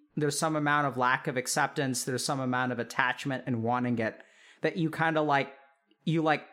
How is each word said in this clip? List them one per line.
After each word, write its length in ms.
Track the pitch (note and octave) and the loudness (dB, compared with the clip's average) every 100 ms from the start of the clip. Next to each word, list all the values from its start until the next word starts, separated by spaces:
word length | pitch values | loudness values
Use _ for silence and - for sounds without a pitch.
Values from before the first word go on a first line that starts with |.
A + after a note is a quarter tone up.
| _ | _
there's 240 | - D3 C#3+ | -2 0 0
some 160 | D#3+ | 0
amount 320 | D#3 D3 D3 C#3+ | 0 2 2 2
of 100 | B2 | 2
lack 300 | B2 C3+ D#3 | 2 2 0
of 100 | B2+ | -4
acceptance, 680 | - D3+ C#3 D#3 C3+ B2 | -2 0 0 0 -2 -2
there's 200 | - B2 | -2 -2
some 140 | - C3+ | -2 -2
amount 320 | B2+ B2+ B2+ | 0 0 0
of 80 | A#2+ | -2
attachment 640 | A#2 - B2+ - C#3+ C3 | -4 2 2 0 -4 -4
and 160 | - A#2 | -2 -2
wanting 380 | A2+ B2 B2 A2+ | 0 0 0 0
it 200 | A2 - - _ - - | -2 -4 -18 _ -20 -4
that 160 | D#3 D#3 | -4 0
you 120 | D#3+ | -2
kinda, 320 | D#3 D#3+ D#3 | 0 0 2
like, 320 | D3+ C#3 C3+ - - _ _ _ | 2 2 0 -8 -20 _ _ _
you, 180 | E3+ D#3+ | -2 0
like, 200 | D#3 D3 - | 2 0 -4